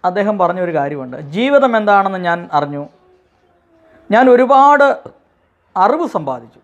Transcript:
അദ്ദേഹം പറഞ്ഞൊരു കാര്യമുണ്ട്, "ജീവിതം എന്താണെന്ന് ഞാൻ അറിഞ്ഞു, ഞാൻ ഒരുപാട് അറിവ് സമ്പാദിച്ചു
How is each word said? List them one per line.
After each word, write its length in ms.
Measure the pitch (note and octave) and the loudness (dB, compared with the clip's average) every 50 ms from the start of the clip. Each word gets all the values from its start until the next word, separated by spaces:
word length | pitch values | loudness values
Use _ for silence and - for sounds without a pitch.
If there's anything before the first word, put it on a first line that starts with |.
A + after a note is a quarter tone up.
| - | -4
അദ്ദേഹം 320 | F#3 F3+ G#3 G3 G#3+ G#3+ | -2 -2 -2 -2 -2 -2
പറഞ്ഞൊരു 360 | G3 F3+ F3 F3+ F#3 F3+ F3 D#3+ | 0 -2 -2 -2 -4 -6 -4 -4
കാര്യമുണ്ട്, 440 | D3+ C#3 C#3+ D3 C#3+ C3 B2+ B2+ | -4 -4 -4 -6 -10 -12 -12 -14
"ജീവിതം 600 | C3+ D3+ C#3 D3+ G3 A#3+ C4+ C#4+ C#4+ C4+ B3+ A#3 | -16 -14 -10 -6 -4 -2 2 2 2 2 2 0
എന്താണെന്ന് 400 | A3 G#3 G#3 G3+ G3 G3 F#3+ F#3+ | 0 0 2 2 2 2 0 -6
ഞാൻ 320 | F#3 F3+ F3 E3+ E3+ F3 - - | -4 -4 -4 -4 -4 -6 -2 -2
അറിഞ്ഞു, 300 | D3 D3 C#3+ C#3+ C#3+ C#3+ - _ _ _ _ _ _ _ _ _ _ _ _ _ _ _ _ _ _ _ _ _ _ _ _ | -2 -2 -2 -8 -10 -12 -14 _ _ _ _ _ _ _ _ _ _ _ _ _ _ _ _ _ _ _ _ _ _ _ _
ഞാൻ 180 | G3+ A3+ C4 C4 | 2 2 4 6
ഒരുപാട് 580 | B3 B3 B3+ A#3+ C#4 C4+ C#4 C#4+ D4 C#4+ C#4+ C#4 - - - - - _ _ _ _ _ _ _ _ _ _ _ _ | 4 4 4 4 4 4 6 4 4 4 4 2 0 -2 -8 -20 -20 _ _ _ _ _ _ _ _ _ _ _ _
അറിവ് 300 | F#3 F#3 G#3+ C#4 D#4+ F4 | 0 0 0 0 -2 -4
സമ്പാദിച്ചു 540 | B3 - F#3 D3+ C3+ B2+ A#2+ A#2 A2 _ _ | -6 -6 -6 -6 -6 -10 -10 -12 -20 _ _